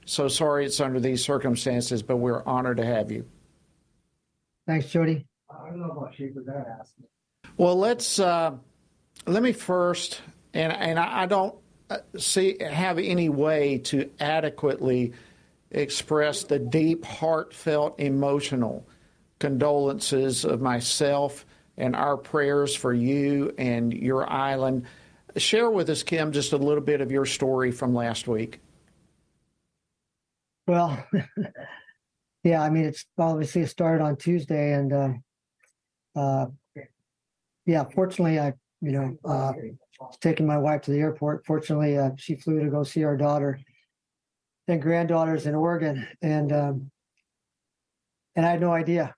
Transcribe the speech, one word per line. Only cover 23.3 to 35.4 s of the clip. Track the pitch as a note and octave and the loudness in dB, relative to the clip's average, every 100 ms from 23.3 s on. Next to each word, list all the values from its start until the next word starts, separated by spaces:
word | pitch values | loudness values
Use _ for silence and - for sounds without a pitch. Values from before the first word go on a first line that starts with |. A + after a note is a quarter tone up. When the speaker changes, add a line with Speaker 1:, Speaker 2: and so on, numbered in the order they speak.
| C#3+ C#3 - | 2 0 -2
Speaker 1:
and | B2+ A#2 A#2 | -2 0 0
your | - B2 C3 - | 0 0 0 0
island. | C3+ C3+ C3+ C3 C3 B2 - - _ - - | -2 0 0 0 -2 -4 -14 -20 _ -10 -4
Share | - G#3+ A#3 | 2 2 4
with | G#3 D#3 | 2 0
us, | D3 | -2
Kim, | - E3 D#3 | -2 -2 0
just | C#3+ C#3 | 0 0
a | D3 | 2
little | C#3+ D3 | 2 2
bit | D3 D3 | 2 0
of | C3 | 2
your | C3+ C3+ | 0 0
story | - C3 C3 B2+ | 0 0 2 2
from | B2 B2+ | 0 0
last | B2 A#2 A2+ - | 2 0 -4 -2
week. | A2 A2+ - _ _ _ _ _ _ _ _ _ _ _ _ _ _ _ _ _ _ _ _ - | -2 -4 -10 _ _ _ _ _ _ _ _ _ _ _ _ _ _ _ _ _ _ _ _ 0
Speaker 2:
Well, | F3 E3+ C3 - G3+ - - G3 - - | 2 2 -2 -4 -4 -4 -8 -10 -10 -18
<laughs> | - - _ _ _ _ _ | -20 -20 _ _ _ _ _
yeah, | F3 E3 | 2 4
I | D3+ | 2
mean, | D#3+ D#3 | 2 0
it's | D3+ - - | -4 -10 -2
obviously | E3 D#3 D3 F3+ | 0 0 -2 -2
it | D#3 | -2
started | - E3 D#3+ | 0 2 2
on | D3+ C#3+ | 0 -2
Tuesday, | - F3 C#3 D3+ D3 | 0 0 0 0 2
and, | C#3+ C#3 | 2 2
uh, | C#3 C3+ B2 - _ | 0 0 -2 -10 _